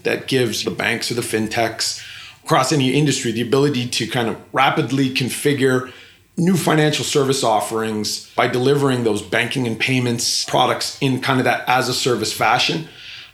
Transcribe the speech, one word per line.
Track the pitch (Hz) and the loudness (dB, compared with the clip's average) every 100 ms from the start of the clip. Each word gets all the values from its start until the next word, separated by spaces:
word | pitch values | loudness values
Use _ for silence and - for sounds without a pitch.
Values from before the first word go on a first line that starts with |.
that | 113 113 - | -4 -4 0
gives | 131 120 101 | 0 0 -2
the | 113 | -4
banks | 90 101 113 - | -2 -2 -2 -2
or | |
the | 120 | -4
fintechs | 113 110 104 117 113 - - - - - - - | -2 -2 -2 -2 -2 -2 -6 -6 -12 -18 -20 -16
across | - 151 - | 0 2 2
any | 151 131 | 2 2
industry | 135 147 - 120 | 2 2 0 -2
the | 110 | -2
ability | 110 135 147 123 120 | 0 2 2 0 -2
to | - 110 | -4 -2
kind | 127 113 | -2 -2
of | 92 - | -4 -4
rapidly | 127 139 160 127 135 127 | 2 2 2 0 0 0
configure | 127 120 - 147 127 135 127 127 - - _ _ - | 0 -4 -2 0 2 2 2 -2 -12 -20 _ _ 0
new | 175 180 | 2 4
financial | 170 156 151 147 | 4 4 4 2
service | 117 147 131 131 | 0 2 2 2
offerings | 120 107 - 110 110 107 104 - - | 2 0 0 -2 -2 -4 -4 -8 -6
by | - 123 | -2 0
delivering | 123 131 143 139 123 | 2 2 4 2 2
those | 113 101 | 0 -2
banking | - 113 117 135 120 | -2 -2 0 -2 -2
and | 107 | -2
payments | - 131 120 117 - - | 0 0 0 0 -2 -2
products | - 139 123 113 - - | 0 2 2 0 -4 -2
in | 139 123 | -2 0
kind | - 131 | 0 2
of | |
that | 123 107 - | 2 0 2
as | 127 123 | 0 0
a | |
service | 120 135 113 107 | -2 0 0 -2
fashion. | - 110 123 - 80 80 - - - - | 0 2 2 0 -2 -8 -16 -18 -18 -8